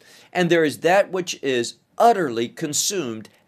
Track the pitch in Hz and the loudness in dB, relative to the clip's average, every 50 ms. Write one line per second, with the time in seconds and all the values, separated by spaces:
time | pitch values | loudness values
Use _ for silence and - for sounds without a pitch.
0 | _ - - - - _ _ 175 180 165 175 170 160 151 123 104 - 160 180 202 | _ -20 -20 -20 -20 _ _ -2 2 2 4 4 4 2 0 0 0 2 4 4
1 | 196 - - 92 90 - - - - 139 131 123 117 - - _ _ _ _ - | 2 2 -2 -6 -6 -6 -8 -6 -4 -2 0 0 -2 -2 -6 _ _ _ _ 2
2 | - 233 233 202 175 139 117 113 120 117 - - 165 151 147 - - - 208 190 | 4 4 4 4 0 -4 -2 -4 -4 -6 -6 -8 -8 -6 -4 -4 -4 -4 -4 -4
3 | 156 120 113 110 - - _ _ _ | -6 -6 -8 -10 -12 -16 _ _ _